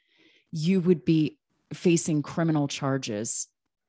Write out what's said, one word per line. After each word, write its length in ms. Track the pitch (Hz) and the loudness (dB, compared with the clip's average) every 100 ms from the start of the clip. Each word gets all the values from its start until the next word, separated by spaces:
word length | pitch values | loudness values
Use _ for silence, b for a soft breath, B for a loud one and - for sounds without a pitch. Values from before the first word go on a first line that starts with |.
| b b b b b | b b b b b
you 280 | 160 160 190 | -4 0 2
would 200 | 175 170 | 2 2
be 360 | - 160 151 - _ _ - | 2 2 2 -4 _ _ -20
facing 480 | - 185 170 - 151 | -2 2 2 2 -2
criminal 460 | 139 - 165 156 143 | -2 -2 0 0 -2
charges 800 | - 139 135 127 104 117 - - _ _ _ | -2 -2 -2 -4 -6 -4 -6 -8 _ _ _